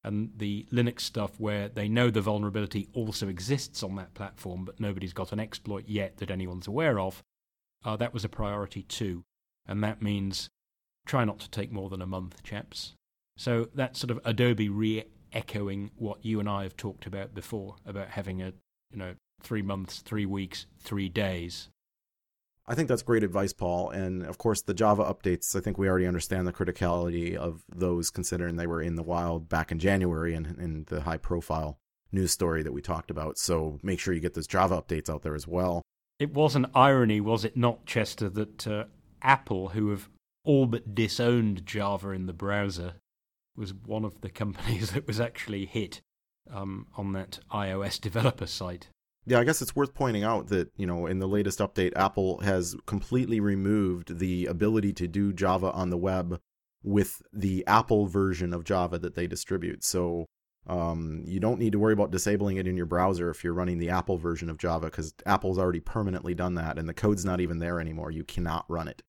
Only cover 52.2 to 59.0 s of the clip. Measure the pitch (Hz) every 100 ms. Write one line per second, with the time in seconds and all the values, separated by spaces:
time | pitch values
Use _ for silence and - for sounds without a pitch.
52.2 | 95 - 101 95 87 92 - 101 - 123
53.2 | 123 113 101 98 98 107 95 87 85 85
54.2 | 92 90 90 85 101 110 101 92 87 90
55.2 | 101 90 95 92 92 - 90 90 92 92
56.2 | 90 90 _ _ _ _ 101 101 95 -
57.2 | - 104 98 92 92 107 - 107 101 98
58.2 | 95 87 90 87 82 95 87 87